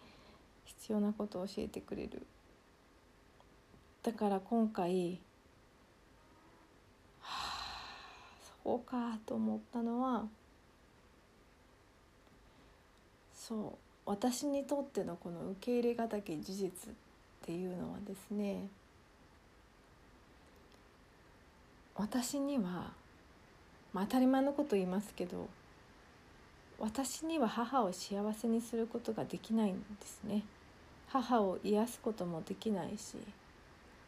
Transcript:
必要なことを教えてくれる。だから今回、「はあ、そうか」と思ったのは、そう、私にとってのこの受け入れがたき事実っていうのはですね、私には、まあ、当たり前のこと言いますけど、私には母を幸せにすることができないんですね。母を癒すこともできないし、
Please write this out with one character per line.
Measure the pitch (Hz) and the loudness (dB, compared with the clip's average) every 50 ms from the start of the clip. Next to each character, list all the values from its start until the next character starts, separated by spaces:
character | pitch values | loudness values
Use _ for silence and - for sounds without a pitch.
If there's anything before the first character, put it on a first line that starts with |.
| - - - - - - - - - - - - - | -12 -20 -20 -20 -20 -20 -20 -20 -20 -20 -20 -20 -20
必 | - - - - - 214 | -20 -20 -12 -4 0 2
要 | 214 | 4
な | 208 208 208 | 4 4 2
こ | - 214 | 0 -2
と | 208 - 180 | -4 -2 -4
を | 180 | -4
教 | 208 - - | -4 -4 -4
え | - - | -4 -4
て | - - | -4 -8
く | - - - | -8 -6 -6
れ | - - | -6 -6
る。 | - - - - - - - - - - - - - - - - - - - - - - - - - - - - - - - - - - - - - - - - | -6 -8 -10 -12 -14 -18 -20 -20 -20 -20 -20 -20 -20 -20 -20 -20 -20 -20 -20 -20 -20 -20 -20 -20 -20 -20 -20 -20 -20 -20 -20 -20 -20 -20 -20 -20 -20 -20 -6 -4
だ | 240 220 | -4 -2
か | - 214 208 | 0 2 2
ら | 202 190 | 2 2
今 | 190 - 233 233 226 214 | 0 2 4 4 4 4
回、 | 220 - 185 170 185 185 180 175 185 180 - - - - - - - - - - - - - - - - - - - - - - - - - - - - - - - - - - - - - - - - | 2 2 2 2 4 4 2 2 0 -4 -8 -14 -20 -20 -20 -20 -20 -20 -20 -20 -20 -20 -20 -20 -20 -20 -20 -20 -20 -20 -20 -20 -20 -20 -20 -20 -20 -20 -20 -20 -20 -20 -20 -20 -20 -20 -20 -20 -20 -18
「は | - - | -12 -8
あ、 | - - - - - - - - - - - - - - - - - - - - - - - - - - - | -6 -6 -4 -4 -6 -6 -8 -8 -10 -10 -12 -12 -14 -16 -16 -18 -18 -18 -20 -20 -20 -20 -20 -20 -18 -6 0
そ | - 220 | 0 0
う | 247 | 0
か」 | 247 - - 247 240 233 226 220 220 | 0 -2 -2 -2 -2 -2 -4 -6 -6
と | - - | -4 -2
思 | 226 220 220 214 214 | 0 0 0 0 -2
っ | 214 - - | -4 -6 -4
た | 240 233 | -4 -2
の | 233 233 240 | 0 0 0
は、 | 254 262 254 214 214 214 - - - - - - - - - - - - - - - - - - - - - - - - - - - - - - - - - - - - - - - - - - - - - - - - - - - - - - - - - - - - - | 0 2 0 0 -2 -4 -8 -14 -20 -20 -20 -20 -20 -20 -20 -20 -20 -20 -20 -20 -20 -20 -20 -20 -20 -20 -20 -20 -20 -20 -20 -20 -20 -20 -20 -20 -20 -20 -20 -20 -20 -20 -20 -20 -20 -20 -20 -20 -20 -20 -20 -20 -20 -20 -20 -20 -20 -20 -20 -20 -20 -20 -20 -20 -20 -20 -20
そ | - - - 226 220 208 - - - - - - - - | -18 -8 -4 -4 -2 -2 -4 -6 -10 -14 -20 -20 -10 -4
う、 | - | -2
私 | 202 202 - 254 247 - 285 | 0 2 2 2 2 2 2
に | 294 277 277 277 | 2 2 2 2
と | 277 294 285 | 2 0 0
っ | 277 | 0
て | 285 - 220 180 | 0 -2 -2 -2
の | 156 170 | -2 -4
こ | 170 - 185 | -6 -6 -8
の | 170 165 165 175 | -6 -6 -4 -6
受 | 196 190 | -6 -4
け | - - 247 240 | -2 2 2 4
入 | 233 240 | 4 4
れ | 233 | 2
が | 233 233 226 | 2 0 0
た | 220 208 202 | 0 -2 -2
き | - 170 151 | -2 -4 -4
事 | 214 - 190 | -4 -6 -4
実 | 196 196 180 175 - - - - | -2 -2 -2 -2 -6 -12 -14 -14
っ | - - - - - - - - - - | -16 -18 -20 -20 -20 -20 -20 -20 -14 -8
て | - 165 | -6 -4
い | 175 185 | -4 -2
う | 185 180 | -4 -4
の | 180 165 160 175 | -4 -6 -6 -6
は | 190 | -8
で | 202 202 196 | -8 -8 -10
す | - - - | -10 -8 -4
ね、 | 208 208 208 202 196 185 185 196 196 - - - - - - - - - - - - - - - - - - - - - - - - - - - - - - - - - - - - - - - - - - - - - - - - - - - - - - - - - - - - - - - - | -2 0 0 0 0 -2 -4 -8 -10 -14 -20 -20 -20 -20 -20 -20 -20 -20 -20 -20 -20 -20 -20 -20 -20 -20 -20 -20 -20 -20 -20 -20 -20 -20 -20 -20 -20 -20 -20 -20 -20 -20 -20 -20 -20 -20 -20 -20 -20 -20 -20 -20 -20 -20 -20 -20 -20 -20 -20 -20 -20 -20 -20 -20 -20 -20 -20 -20 -20 -20 -20 -12 -6
私 | - 196 208 - 254 240 - - 285 | -4 -4 0 0 0 0 0 0 0
に | 277 277 285 | 0 2 2
は、 | 269 202 180 180 175 - - - - - - - - - - - - - - - - - - - - - - - | 2 2 2 0 -4 -4 -6 -10 -14 -18 -20 -20 -20 -20 -20 -20 -20 -20 -20 -20 -20 -20 -20 -20 -20 -14 -6 -2
ま | 185 196 | -2 0
あ、 | |
当 | 208 - | 4 6
た | 262 | 6
り | 262 | 8
前 | 254 262 269 269 | 8 8 8 6
の | 277 277 | 6 4
こ | 285 294 | 2 2
と | 294 - | 4 4
言 | 196 185 | 4 4
い | |
ま | 180 180 196 | 2 2 0
す | 208 - - | -2 -2 -4
け | - 185 | -6 -4
ど、 | 175 185 180 175 - - - - - - - - - - - - - - - - - - - - - - - - - - - | -4 -4 -6 -6 -8 -10 -14 -20 -20 -20 -20 -20 -20 -20 -20 -20 -20 -20 -20 -20 -20 -20 -20 -20 -20 -20 -20 -20 -18 -8 -6
私 | - 220 214 - 269 262 - - - | -4 -2 0 0 -2 -2 -2 -4 -2
に | 320 330 320 | 0 2 4
は | 262 | 4
母 | 214 185 226 240 233 262 277 226 | 4 4 0 0 2 2 4 4
を | 185 180 | 2 0
幸 | - - - 202 196 202 214 214 | -2 -4 -4 -2 0 0 0 0
せ | 214 - 233 | 0 0 2
に | 226 226 226 | 2 2 0
す | - - | 0 -2
る | 226 226 | -2 -2
こ | 226 - 240 | -2 -2 -4
と | 226 - 220 | -4 -4 -2
が | - - | -2 -4
で | - - | -4 -4
き | 175 - - 220 | -6 -2 0 2
な | 220 220 | 4 4
い | 202 185 | 4 2
ん | 196 208 - 214 208 | 0 -4 -8 -12 -14
で | - | -14
す | - - - - | -14 -14 -10 -6
ね。 | 208 208 214 208 - - - - - - - - - - - - - | -2 -2 -2 -2 -4 -8 -20 -20 -20 -20 -20 -20 -20 -20 -20 -6 0
母 | - 269 247 - 254 233 208 | 2 2 4 6 6 6 6
を | 190 180 - - | 4 2 0 2
癒 | 196 208 208 220 240 | 4 4 4 4 2
す | - - | 0 -2
こ | - 240 214 | -2 -2 -2
と | - 190 | 0 -2
も | 175 170 160 | -2 -2 -4
で | 202 - 196 | -4 -6 -8
き | - - 220 | -4 -2 0
な | 214 190 165 | 0 0 0
い | - 214 | -4 -6
し、 | 208 - - - - - 208 202 - - - - - - - - - - - - - - | -8 -8 -10 -10 -12 -12 -12 -14 -18 -20 -20 -20 -20 -20 -20 -20 -20 -20 -20 -20 -20 -18